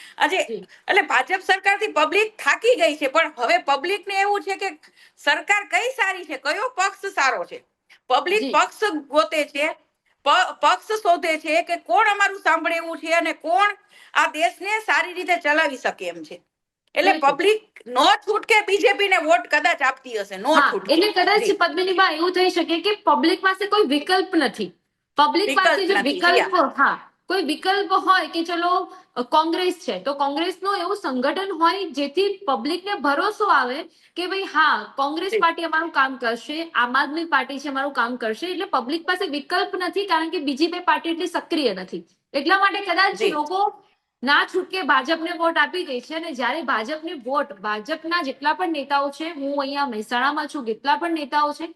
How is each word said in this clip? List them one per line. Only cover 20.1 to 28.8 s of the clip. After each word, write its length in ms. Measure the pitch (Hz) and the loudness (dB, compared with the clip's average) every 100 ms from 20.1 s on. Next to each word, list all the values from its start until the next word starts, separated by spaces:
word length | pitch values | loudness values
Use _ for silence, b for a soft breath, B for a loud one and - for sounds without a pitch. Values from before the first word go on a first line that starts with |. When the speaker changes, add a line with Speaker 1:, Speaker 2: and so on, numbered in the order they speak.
| 220 | -8
Speaker 1:
હશે, 180 | 196 190 | -6 -4
નો 180 | 240 | 2
Speaker 2:
હા, 160 | 311 269 | 4 4
Speaker 1:
છૂટકે. 200 | 196 190 | 2 0
Speaker 2:
એટલે 200 | 311 415 | 2 2
કદાચ 300 | 381 359 415 | 2 2 2
Speaker 1:
જી. 100 | 440 | 2
Speaker 2:
પદ્મિનીબા 580 | - 339 302 370 359 381 | 2 0 0 0 2 2
એવું 220 | 311 359 | 2 0
થઈ 180 | 359 370 | 2 2
શકે 300 | 349 302 339 | 0 -2 -2
કે 140 | 392 | -2
પબ્લિક 460 | 415 330 269 320 370 | 0 2 2 2 2
પાસે 260 | 381 381 403 | 0 0 0
કોઈ 160 | 415 | 2
વિકલ્પ 520 | 320 285 294 370 339 | 2 0 0 0 2
નથી. 380 | 330 262 - 180 - _ _ _ - | 0 0 -4 -10 -12 _ _ _ 2
પબ્લિક 400 | 294 330 427 403 | 4 4 2 4
પાસે 140 | 359 | 4
Speaker 1:
વિકલ્પ 180 | 311 359 | 4 2
Speaker 2:
જો 100 | 392 | 2
Speaker 1:
નથી, 140 | 240 | 0
Speaker 2:
વિકલ્પ, 240 | 359 349 359 | 2 4 4
Speaker 1:
યા. 360 | 370 370 269 - | 4 2 2 2
Speaker 2:
હા, 220 | 254 - - _ - | 0 0 -10 _ -4
કોઈ 160 | 370 | -2
વિકલ્પ 500 | 285 302 381 403 359 | -2 -2 0 0 2
હોય 340 | 381 302 370 311 | 2 4 2 2
કે 180 | 330 | -4
ચલો, 520 | 339 339 349 381 | -4 -2 0 0